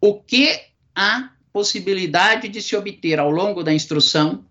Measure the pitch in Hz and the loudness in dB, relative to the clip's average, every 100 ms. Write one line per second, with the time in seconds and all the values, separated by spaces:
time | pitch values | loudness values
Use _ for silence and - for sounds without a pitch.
0 | 208 202 _ 262 294 - - _ _ - | 4 2 _ 2 2 0 -10 _ _ -2
1 | 196 233 262 _ _ 202 208 - 185 196 | 0 0 -4 _ _ -4 -4 -4 -2 -2
2 | 175 156 196 220 220 214 - 208 196 190 | -2 0 2 2 -2 -10 -6 -6 -6 -8
3 | 170 156 147 156 196 190 160 156 - 151 | -2 0 0 0 -2 -2 0 0 0 2
4 | - 165 151 185 - | 2 4 2 -2 -12